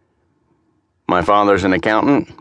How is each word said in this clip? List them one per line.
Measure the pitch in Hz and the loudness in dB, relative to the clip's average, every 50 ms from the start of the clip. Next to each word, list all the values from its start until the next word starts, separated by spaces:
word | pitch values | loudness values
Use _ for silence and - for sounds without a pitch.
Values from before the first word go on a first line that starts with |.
| _ _ _ _ _ _ _ _ _ _ _ _ _ _ _ _ _ _ _ _ _ | _ _ _ _ _ _ _ _ _ _ _ _ _ _ _ _ _ _ _ _ _
"My | - 87 90 | -4 -2 -2
father's | 82 92 104 104 104 101 101 92 95 | 0 0 0 2 2 2 2 0 0
an | 95 92 | 0 -2
accountant, | 90 - 110 107 107 - 135 143 - - - - - | -2 -2 -2 -2 0 0 0 0 0 -2 -6 -10 -16